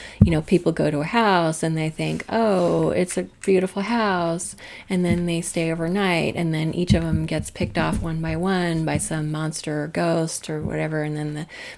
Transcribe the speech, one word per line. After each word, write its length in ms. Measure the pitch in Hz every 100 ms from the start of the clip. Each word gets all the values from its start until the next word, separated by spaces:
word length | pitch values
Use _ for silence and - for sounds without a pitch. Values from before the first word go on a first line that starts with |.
| - -
you 80 | 170
know, 80 | 156
people 300 | 160 175 170
go 180 | 160 151
to 100 | 147
a 40 |
house 580 | 160 233 220 180 165 160
and 140 | 165 160
they 140 | 160
think, 340 | 156 156 160 -
"Oh, 600 | 226 226 185 175 165 160
it's 260 | - 180 -
a 60 | 185 -
beautiful 380 | - 190 185 202
house," 760 | 202 233 208 185 170 170 - - - - -
and 160 | 185
then 220 | 175 175 175
they 160 | 170
stay 280 | 165 - 165
overnight, 640 | 165 165 190 190 170 151
and 180 | - 165
then 180 | 160 160
each 200 | - 180
of 100 | 165
'em 220 | 165 160 156
gets 240 | 156 -
picked 260 | - - -
off 220 | 160 -
one 200 | 170 160
by 120 | 160 160
one 480 | 185 190 175 165 156
by 100 | 151
some 340 | - 160 151
monster 540 | 151 156 156 - 151
or 40 | 151
ghost 600 | 170 170 165 165 - -
or 100 | 156
whatever, 400 | 156 156 156 156
and 120 | 151 151
then 180 | 151
the, 120 | 151 160 - -